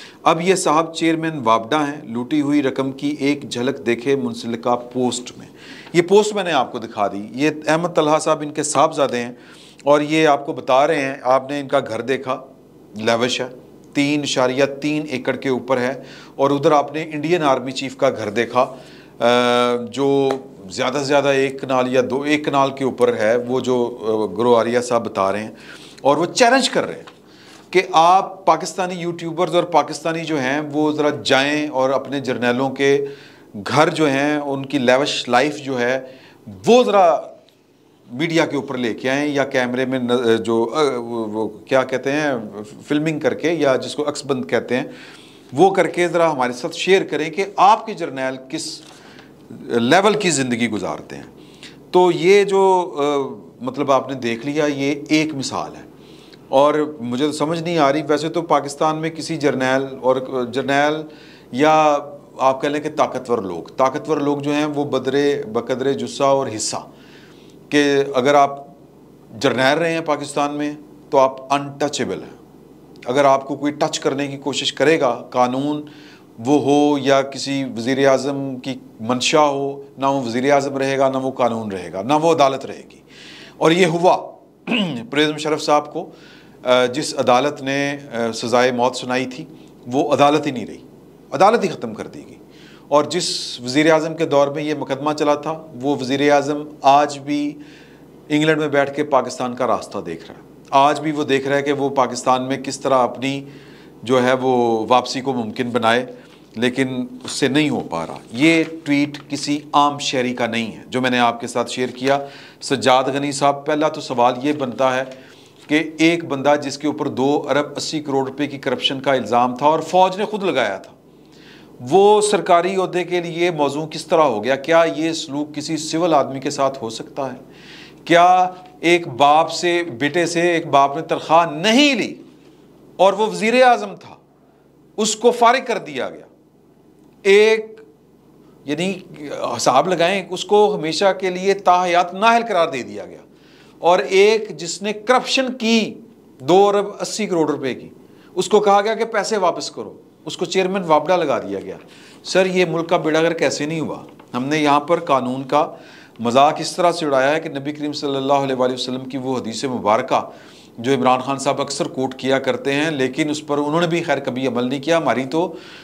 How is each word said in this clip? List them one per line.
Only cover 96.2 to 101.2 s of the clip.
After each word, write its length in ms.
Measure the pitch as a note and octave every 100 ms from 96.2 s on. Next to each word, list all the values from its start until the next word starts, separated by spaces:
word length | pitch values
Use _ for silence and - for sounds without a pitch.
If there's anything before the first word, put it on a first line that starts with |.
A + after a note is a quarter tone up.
| D3
आज़म 340 | D3 C#3 D3 D3+ -
आज 320 | C#3 C#3+ D3 C#3
भी 380 | C3+ D3 D3 - - - - - - - -
इंग्लैंड 300 | D3+ D#3 D#3
में 100 | D3+
बैठ 260 | C#3+ C#3 C#3
के 60 |
पाकिस्तान 520 | D3 C3+ B2 - B2
का 100 | A#2+
रास्ता 360 | A#2+ G2 - G#2
देख 220 | F2 D#2+
रहा 100 | -
है। 180 | - - - -
आज 260 | C3+ C#3 D3
भी 140 | D3+
वो 120 | D3